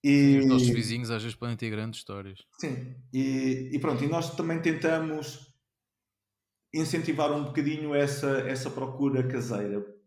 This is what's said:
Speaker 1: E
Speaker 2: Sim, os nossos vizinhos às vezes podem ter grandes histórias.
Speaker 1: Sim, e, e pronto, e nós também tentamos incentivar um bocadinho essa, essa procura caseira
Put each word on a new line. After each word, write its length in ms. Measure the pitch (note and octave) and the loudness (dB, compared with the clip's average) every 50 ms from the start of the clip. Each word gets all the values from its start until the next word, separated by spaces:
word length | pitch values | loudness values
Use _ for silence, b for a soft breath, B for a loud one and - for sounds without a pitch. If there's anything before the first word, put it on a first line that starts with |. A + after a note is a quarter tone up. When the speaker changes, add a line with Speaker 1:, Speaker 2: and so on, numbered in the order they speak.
Speaker 1:
E 300 | - C#3+ C#3+ C#3+ C#3 C#3 | 6 6 6 8 8 8
Speaker 2:
Sim, 60 | C#3 C#3 | 8 8
os 60 | C3+ | 8
nossos 220 | C3+ C3 B2+ B2 B2 | 6 6 6 6 6
vizinhos 420 | A#2+ A#2 A2 A2+ A#2 A#2+ B2 A2+ | 4 2 0 0 -2 -4 -2 -4
às 120 | A#2 G#2+ | -4 -4
vezes 140 | G#2+ A#2 A2+ | -4 -6 -8
podem 200 | - A#2+ A#2+ A#2 | -6 -6 -6 -6
ter 140 | G#2+ A#2 A2+ | -4 -4 -4
grandes 300 | G#2+ G#2+ A2 A2+ A2 - | -4 -4 -6 -6 -8 -12
histórias. 380 | - - G2+ G2 G2 G2 F#2+ - - _ _ - | -12 -12 -12 -12 -12 -14 -16 -20 -20 _ _ -10
Speaker 1:
Sim, 340 | - D3+ B2+ B2+ B2 B2 - - - - | -8 -6 -6 -8 -8 -12 -14 -18 -18 -6
e, 580 | B2+ C3 C3+ C3+ C3 C3 C3 C3 C3 C3 C3 C3 | -2 -2 0 0 0 0 0 0 0 -2 -4 -4
e 60 | D3 C#3 | -4 -2
pronto, 260 | - D#3+ C3+ B2 C#3+ | 0 0 0 0 0
e 20 | D3 | 0
nós 280 | E3 E3 D#3+ - - | -2 -2 -4 -4 -6
também 240 | - E3 E3 E3 E3 | -4 -4 -2 -2 0
tentamos 920 | E3 E3+ D#3 D#3 - D#3+ D#3+ D#3+ D#3+ D#3 D#3 D3+ C#3+ C3 C3 - - _ _ _ _ _ _ _ _ _ _ _ _ _ _ _ _ _ _ _ _ _ _ _ _ _ - | 0 -2 -2 0 0 0 0 0 -2 -4 -4 -6 -8 -10 -14 -16 -20 _ _ _ _ _ _ _ _ _ _ _ _ _ _ _ _ _ _ _ _ _ _ _ _ _ -4
incentivar 580 | D#3 D#3+ D#3 - E3 - E3 D3 C#3+ D3+ D3 | -4 -2 0 -2 -2 -2 -2 0 0 2 0
um 120 | D3 D3 C#3+ | 0 -2 -4
bocadinho 500 | B2+ - D#3 C#3 D3 D#3 D3+ D3+ D3 D3 | -4 -4 -2 0 0 -2 -2 -4 0 2
essa, 460 | C#3+ C#3+ C#3+ C#3 - - C#3 C3+ C3 | 2 2 2 0 -2 0 0 0 0
essa 300 | A#2+ C3 C3 B2+ - D3+ | 0 -2 -4 -4 -6 -6
procura 560 | - - C3 B2+ - - C#3 C#3 C3+ B2+ B2+ | -6 -6 -6 -6 -4 -2 0 2 2 2 0
caseira 560 | B2+ C3 A#2+ - A2+ A2+ G2+ G#2 G2+ G2+ G2+ G2+ - - - _ | 0 -2 -4 -4 -2 -4 -4 -2 -2 -4 -4 -6 -8 -16 -20 _